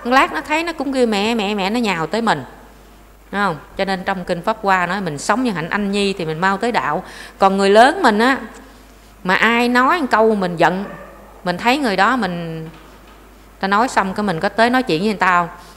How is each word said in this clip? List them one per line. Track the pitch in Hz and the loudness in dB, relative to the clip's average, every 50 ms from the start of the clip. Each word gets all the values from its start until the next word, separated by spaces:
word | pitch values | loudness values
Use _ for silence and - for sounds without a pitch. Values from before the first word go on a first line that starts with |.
| - | -4
lát | 233 254 269 320 359 302 | 0 2 2 2 2 -2
nó | 311 | -6
thấy | 285 - 302 320 339 | -6 -4 -4 -4 -4
nó | 339 330 | -4 -6
cũng | - 269 285 262 | -6 -6 -4 -2
kêu | 262 247 | 0 0
mẹ, | 226 214 196 202 220 233 | 0 0 0 -2 -2 -2
mẹ, | 226 196 202 214 | -2 -2 -4 -4
mẹ, | 208 185 190 | -4 -2 -2
nó | 220 247 | -2 -2
nhào | 233 208 180 165 160 | -2 -2 -2 -2 -4
tới | 151 - 226 233 | -4 -4 -2 -2
mình. | 214 170 143 123 - - - - - - - - - - - - - - - - - - | -2 -2 -2 -4 -8 -16 -20 -20 -20 -20 -20 -20 -20 -20 -20 -20 -20 -20 -20 -16 -8 -4
Đúng | 202 | -2
không? | 202 190 160 143 - - - | -2 -2 -4 -6 -10 -12 -8
Cho | - 196 | -6 -4
nên | 185 190 180 185 | -4 -4 -4 -4
trong | 202 196 185 175 | -6 -6 -6 -6
Kinh | - 180 170 - | -6 -6 -4 -4
Pháp | 220 226 - - | -4 -6 -2 0
Hoa | 196 190 185 175 | 0 0 0 0
nói | 175 180 208 | -2 -4 -4
mình | 196 165 147 139 | -4 -6 -6 -4
sống | - - - 247 262 | -2 0 0 0 0
như | 240 | -2
hạnh | 190 156 156 170 | -2 -2 -4 -4
anh | - 202 208 196 202 | -4 -4 -2 -2 0
nhi | 202 202 196 190 | 0 0 0 -2
thì | - 170 | -2 -4
mình | 156 156 156 | -6 -4 -2
mau | 185 190 196 196 | 0 0 0 0
tới | 233 247 220 | -2 -2 -2
đạo. | 175 127 143 151 185 180 - - - - - - - | -2 -2 -2 -2 -4 -6 -8 -14 -18 -18 -20 -2 2
Còn | 196 190 196 | 2 4 4
người | 196 196 196 | 4 4 6
lớn | 202 220 247 277 330 392 349 | 8 8 8 8 6 4 2
mình | 240 208 208 | 2 4 4
á, | 233 262 262 233 226 214 - - - - - - - - - - - - - - - | 2 2 0 -2 -4 -10 -16 -20 -20 -20 -20 -20 -20 -20 -20 -20 -20 -20 -20 -8 -2
mà | 180 185 | 0 2
ai | - 196 220 233 240 240 240 | 2 2 2 2 2 2 2
nói | 247 247 254 285 339 359 | 2 2 2 2 2 0
một | 285 240 | 0 0
câu | 233 214 226 220 220 | 2 4 4 4 2
mình | 202 190 175 175 | 2 0 -2 0
giận, | 160 165 156 180 190 202 - - - - - - - - - - - - | 2 2 2 2 0 -4 -8 -12 -16 -18 -20 -20 -20 -20 -20 -20 -8 -6
mình | 180 175 | -4 -4
thấy | 170 - 233 254 302 | -2 0 0 0 2
người | 285 226 190 | 0 0 0
đó | 185 196 220 262 | 2 2 2 2
mình, | 254 208 180 175 170 170 165 165 160 160 160 160 - - - - - - - - - - - - - - - - - | 0 -2 -4 -4 -6 -8 -8 -10 -10 -12 -12 -16 -18 -20 -20 -20 -20 -20 -20 -20 -20 -20 -20 -20 -20 -20 -20 -10 -6
ta | 190 190 | -2 0
nói | 202 208 240 262 | 2 2 2 2
xong | - 226 196 190 185 | 0 -2 -2 -2 -2
cái | - 208 | -2 -2
mình | 202 170 160 | -2 -2 -2
có | 185 202 | -2 -2
tới | - - 226 247 | 2 2 2 2
nói | 247 262 254 | 2 2 0
chuyện | - 160 156 | 0 0 0
với | 196 220 | 0 -2
người | 202 175 | 0 0
ta | 180 185 180 175 | 2 2 4 2
không? | 175 170 - - - - - | 2 0 -6 -12 -20 -20 -20